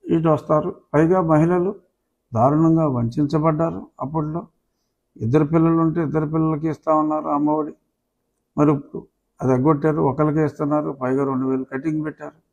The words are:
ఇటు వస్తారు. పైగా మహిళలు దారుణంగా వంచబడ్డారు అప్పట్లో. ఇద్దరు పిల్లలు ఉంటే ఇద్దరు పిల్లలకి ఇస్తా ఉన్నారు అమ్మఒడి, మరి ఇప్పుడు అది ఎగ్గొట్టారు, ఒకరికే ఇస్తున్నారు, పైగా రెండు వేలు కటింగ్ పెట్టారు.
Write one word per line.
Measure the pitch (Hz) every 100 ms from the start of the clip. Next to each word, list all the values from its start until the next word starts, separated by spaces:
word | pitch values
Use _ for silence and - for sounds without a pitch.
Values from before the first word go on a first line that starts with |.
ఇటు | 359 165 160
వస్తారు. | 151 - 156 170 - _
పైగా | 147 165 185 165
మహిళలు | 156 165 180 180 202 _ _ _ _ _ 110
దారుణంగా | 127 151 160 165 156 123
వంచబడ్డారు | 117 131 147 156 160 156 165 127 - -
అప్పట్లో. | 131 156 156 160 - _ _ _ _ _ _ -
ఇద్దరు | 113 151 147
పిల్లలు | 165 165 165 165
ఉంటే | 160 151
ఇద్దరు | 156 151
పిల్లలకి | 160 160 156 160
ఇస్తా | 147 - 156
ఉన్నారు | 156 156 156 147
అమ్మఒడి, | 147 151 151 - _ _ _ _ _ _ _ -
మరి | 151 143
ఇప్పుడు | - 85 - _ _ _
అది | 123 127
ఎగ్గొట్టారు, | 139 147 156 151 151
ఒకరికే | 135 151 151 151
ఇస్తున్నారు, | - 147 151 156 139
పైగా | 127 135 139
రెండు | 131 131
వేలు | 131 131
కటింగ్ | 135 160 156 151
పెట్టారు. | 143 147 _ _